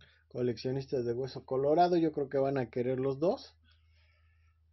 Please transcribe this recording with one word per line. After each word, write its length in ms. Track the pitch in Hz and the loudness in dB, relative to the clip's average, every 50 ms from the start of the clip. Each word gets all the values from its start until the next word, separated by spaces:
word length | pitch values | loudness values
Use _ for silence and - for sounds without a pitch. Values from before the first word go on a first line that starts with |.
| - - - _ _ _ | -8 -20 -20 _ _ _
coleccionistas 760 | - 127 123 123 117 113 - 131 131 139 131 - - 131 120 | -6 -4 -2 -2 -2 -2 -4 -4 -4 -4 -4 -4 -2 -2 0
de 80 | 120 117 | 0 -2
Hueso 320 | 120 135 127 - 131 - | -2 -4 -6 -8 -10 -8
Colorado, 520 | - 131 131 139 143 151 165 175 175 180 | -4 -2 0 2 4 4 6 4 4 4
yo 160 | 175 165 160 151 | 4 2 2 0
creo 160 | 151 143 135 | -2 -4 -2
que 100 | - 139 | 0 0
van 200 | 135 139 139 135 | 2 2 2 0
a 120 | 127 110 | -2 -2
querer 280 | - 127 120 127 131 127 | -2 -2 -2 0 0 0
los 220 | 131 135 135 135 | 0 -2 -2 0
dos 340 | 151 180 247 269 - - - _ _ _ _ _ _ _ _ _ _ _ _ _ _ _ _ _ _ _ _ _ _ _ | 0 0 0 0 -4 -14 -20 _ _ _ _ _ _ _ _ _ _ _ _ _ _ _ _ _ _ _ _ _ _ _